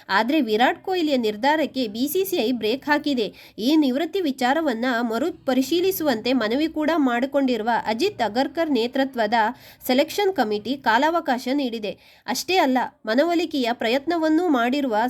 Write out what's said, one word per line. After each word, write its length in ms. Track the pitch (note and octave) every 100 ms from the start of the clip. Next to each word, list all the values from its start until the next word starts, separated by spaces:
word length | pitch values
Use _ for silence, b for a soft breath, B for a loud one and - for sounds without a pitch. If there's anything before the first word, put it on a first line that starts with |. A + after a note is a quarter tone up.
| -
ಆದ್ರೆ 320 | F#3+ A#3 D#4+
ವಿರಾಟ್ 440 | A3+ G#3+ C4+ F4
ಕೊಹ್ಲಿಯ 320 | - F#4 D4+ C4
ನಿರ್ಧಾರಕ್ಕೆ 720 | A3 G#3 C4+ D#4 C#4 C4+ A3+
ಬಿ 200 | G#3+ C#4
ಸಿ 160 | F#4+
ಸಿ 120 | F#4+ F4+
ಐ 160 | A#3
ಬ್ರೇಕ್ 340 | B3 G#3+ C4 -
ಹಾಕಿದೆ. 480 | D4 D4 B3+ G3 B B -
ಈ 180 | A#3 D#4
ನಿವೃತ್ತಿ 440 | C#4+ B3+ E4 G4
ವಿಚಾರವನ್ನ 640 | D#4+ C4 B3 D4+ D#4 A3+ B3+ A#3
ಮರು 460 | A#3+ A3+ E4 F4 -
ಪರಿಶೀಲಿಸುವಂತೆ 840 | B3+ C4 E4+ F#4+ F#4+ D4+ A3 A#3+
ಮನವಿ 360 | C4 G#3+ B3+ D#4+
ಕೂಡ 220 | D#4 D4+ E4
ಮಾಡಿಕೊಂಡಿರುವ 720 | C4+ A#3+ C4+ C#4+ C4 A#3 A3 A3 G3+
ಅಜಿತ್ 360 | A3+ F#4+ G4+
ಅಗರ್ಕರ್ 480 | A3 G#3+ C#4+ E4+ D#4+
ನೇತೃತ್ವದ 640 | B3+ A#3+ C4+ C4+ A#3+ G#3+ A#3 G#3+ B3 B B -
ಸೆಲೆಕ್ಷನ್ 480 | B3+ D4+ - G4+
ಕಮಿಟಿ 420 | F#4+ A3+ G#3 G#3 C#4
ಕಾಲಾವಕಾಶ 720 | A#3+ A3 D4+ E4+ D4 B3 B3
ನೀಡಿದೆ. 680 | C#4+ C4+ A3+ G3+ - - _ -
ಅಷ್ಟೇ 300 | - - F#4
ಅಲ್ಲ, 220 | C#4+ B3+ A3 - A3
ಮನವೊಲಿಕೆಯ 640 | A#3 E4 E4+ E4 C#4+ A#3
ಪ್ರಯತ್ನವನ್ನೂ 760 | A#3+ A3+ C4 C4+ E4+ D#4 D#4 F4+
ಮಾಡಿರುವ 480 | B3+ A#3+ C#4+ C#4 G#3